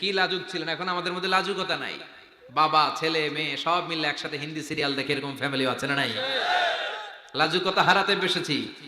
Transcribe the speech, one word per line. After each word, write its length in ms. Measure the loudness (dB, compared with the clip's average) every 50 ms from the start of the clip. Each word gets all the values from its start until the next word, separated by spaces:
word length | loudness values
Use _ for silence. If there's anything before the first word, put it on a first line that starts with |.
কি 120 | -4 -2 2
লাজুক 300 | 2 2 2 0 -2 -4 -6
ছিলেন। 180 | -6 -6 -4 -4
এখন 200 | -4 -4 -2 -2
আমাদের 240 | -2 -2 -2 -4 -4
মধ্যে 160 | -4 -2 0
লাজুকতা 480 | 2 2 2 0 -2 -2 -2 -2 -2
নাই। 160 | -2 -4 -6 -8 -10 -12 -14 -18 -20 -20 -20 -20 -20 -20 -4
বাবা, 460 | 2 4 4 6 6 6 4 4 2
ছেলে, 340 | 0 0 0 2 2 0 0
মেয়ে 260 | -2 -2 -2 -2 -4
সব 280 | -2 0 2 2 2 2 0
মিলে 200 | -2 -2 0 -2
একসাথে 280 | -2 -2 -4 -6 -6
হিন্দি 260 | -6 -6 -6 -6 -8 -6
সিরিয়াল 320 | -4 -2 0 0 0 0
দেখে 180 | 0 0 0 -2
এরকম 240 | -2 -2 -4 -4
ফ্যামিলি 300 | -4 -2 -2 0 0 0
আছে 200 | 0 0 0 -2
না 80 | 0 0
নাই? 180 | 0 0 0 -2 -2 -2 -2 -2 0 0 2 2 2 2 2 0 -2 -4 -6 -6 -8 -10 -12 -14 -16 -16 -8 0
লাজুকতা 480 | 2 2 2 2 2 0 2 2 4 6
হারাতে 340 | 6 6 6 4 4 2
বসেছি। 580 | 2 2 0 0 0 0 0 0 -2 -2 -4 -8 -14 -18